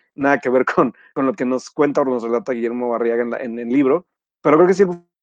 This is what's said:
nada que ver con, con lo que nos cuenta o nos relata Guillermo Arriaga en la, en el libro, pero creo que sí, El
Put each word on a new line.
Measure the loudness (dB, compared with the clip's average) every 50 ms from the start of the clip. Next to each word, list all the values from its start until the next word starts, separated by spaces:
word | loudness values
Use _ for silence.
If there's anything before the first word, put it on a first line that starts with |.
| _ _ _
nada | -2 0 0 0 0
que | 0 0
ver | 2 2 2
con, | 2 2 0 0 0 -2 _ _ _ _
con | -2 -2
lo | -2 -2
que | -2 -4
nos | -4 -4 -4 -6 -8
cuenta | -2 0 0 0 2 0
o | 0
nos | 0 -2 -4
relata | -2 -2 -2 -4 -2 -4
Guillermo | -4 -4 -4 -4 -4 -4 -4 -4 -2
Arriaga | -2 -2 -2 0 -2
en | -2 -4
la, | -6
en | -8 -8 -8 -8 -8
el | -6 -2
libro, | 0 2 2 2 2 0 -2 _ _ _ _ _ _ _
pero | 0 2 4
creo | 6 6
que | 4 4
sí, | 4 2
El | 2 0 -6 -12 _ _ _